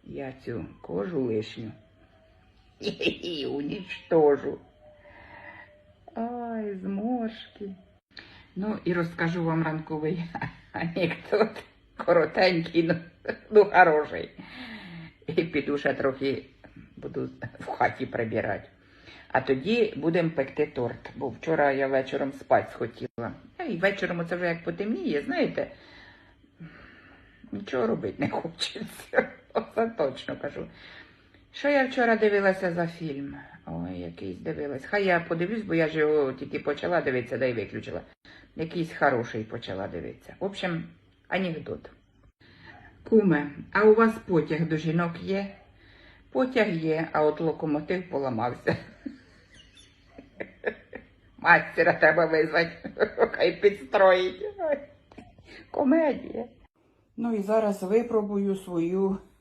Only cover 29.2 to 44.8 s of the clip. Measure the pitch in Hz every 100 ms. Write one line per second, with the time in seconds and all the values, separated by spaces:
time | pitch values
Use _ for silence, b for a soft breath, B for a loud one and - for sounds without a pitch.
29.2 | - - _ - 226 - 226 226 139 127
30.2 | - - - - - B B B B B
31.2 | B B _ - 285 285 262 262 233 220
32.2 | 214 202 196 190 185 170 165 - 160 139
33.2 | 139 139 B B - 82 180 180 85 85
34.2 | 95 - 165 151 147 135 - 208 196 175
35.2 | 170 165 180 226 196 165 156 156 151 151
36.2 | 135 127 139 147 - 143 165 170 139 127
37.2 | 117 127 127 117 98 113 - 85 - _
38.2 | B B B - 160 170 160 - 143 127
39.2 | 120 123 117 120 - 95 98 85 64 -
40.2 | - - 196 196 180 165 170 - _ _
41.2 | _ 180 185 156 - 76 - - _ _
42.2 | _ _ B B B B B B - 220
43.2 | 196 147 143 - - 196 214 214 226 -
44.2 | - 170 - 156 160 156